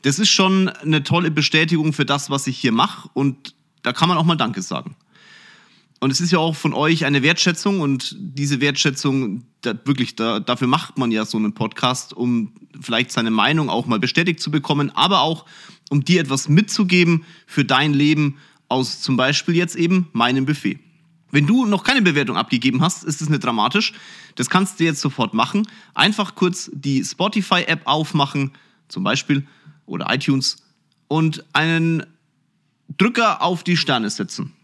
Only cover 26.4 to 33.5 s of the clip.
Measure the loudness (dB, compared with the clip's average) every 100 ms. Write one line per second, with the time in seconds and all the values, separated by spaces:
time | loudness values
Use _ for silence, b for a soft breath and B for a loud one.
26.4 | -2 -2 -10 -8 -2 -2 -4 -4 -2 -2
27.4 | 0 0 0 -2 0 -2 0 0 0 -2
28.4 | -4 b b b _ -6 -2 -2 0 -2
29.4 | -2 b b b -12 -8 -2 -2 0 0
30.4 | 0 -6 _ _ _ _ _ 0 0 -2
31.4 | -4 -2 0 2 2 0 -4 _ _ _
32.4 | _ _ _ _ -14 0 0 2 0 2
33.4 | 0